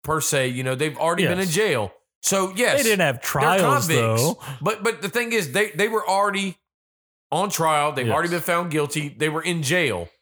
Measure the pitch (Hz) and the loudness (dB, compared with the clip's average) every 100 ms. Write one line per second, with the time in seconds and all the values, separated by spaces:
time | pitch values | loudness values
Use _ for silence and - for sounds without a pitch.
0 | - 156 - 143 127 123 131 131 156 143 | -2 -2 0 0 0 -2 -4 -2 -2 0
1 | 160 175 165 175 190 160 214 131 101 - | 0 2 2 2 0 0 2 0 -2 -8
2 | _ _ - 196 190 185 240 214 226 202 | _ _ -2 0 0 0 2 2 2 4
3 | 160 123 - 147 147 190 175 - 185 151 | 2 0 -4 0 2 4 4 2 2 2
4 | 113 113 143 226 - 135 156 214 208 226 | 2 2 2 -2 -10 -4 -4 -2 -2 -2
5 | 190 240 233 226 156 180 214 160 214 220 | -4 -4 0 -2 0 0 0 0 0 0
6 | - 196 202 196 190 170 _ _ _ _ | 0 2 2 0 -4 -8 _ _ _ _
7 | _ _ _ 151 202 - 160 151 147 135 | _ _ _ -2 -2 0 2 2 2 0
8 | 120 143 170 170 165 170 175 151 147 156 | 0 0 0 -2 0 -2 0 -2 -2 -4
9 | 147 127 156 151 165 170 135 180 151 92 | -6 -4 -2 -2 -4 -2 0 0 0 -2
10 | 85 _ | -8 _